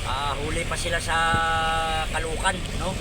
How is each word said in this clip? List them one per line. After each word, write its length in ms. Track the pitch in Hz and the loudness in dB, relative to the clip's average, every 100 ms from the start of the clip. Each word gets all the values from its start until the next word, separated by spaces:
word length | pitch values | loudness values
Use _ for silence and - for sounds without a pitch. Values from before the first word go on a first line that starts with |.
Ah, 320 | 123 131 143 139 | -2 -2 0 -2
huli 240 | 151 165 165 | -2 -2 -2
pa 80 | 160 | -2
sila 240 | 175 170 | 0 -2
sa 160 | 165 165 165 165 160 165 160 165 160 160 160 | 0 2 4 4 2 2 2 2 0 0 0
Kalukan, 480 | 156 160 160 190 190 - 185 | -2 -2 0 0 0 -2 -2
no? 80 | 170 185 | -2 -2